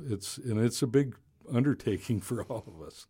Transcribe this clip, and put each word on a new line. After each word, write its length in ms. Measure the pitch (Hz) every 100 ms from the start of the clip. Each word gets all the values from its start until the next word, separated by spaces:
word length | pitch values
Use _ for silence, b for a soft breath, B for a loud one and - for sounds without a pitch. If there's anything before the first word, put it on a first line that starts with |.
| 147
it's, 300 | 101 - -
and 220 | 127 107
it's 220 | 117 -
a 60 | 127
big 280 | 131 139 - _ _ -
undertaking 720 | 120 139 131 - 95 - 110
<laughs> 0 |
for 220 | - 120
all 200 | 101 113 -
of 200 | 82 73
us. 180 | -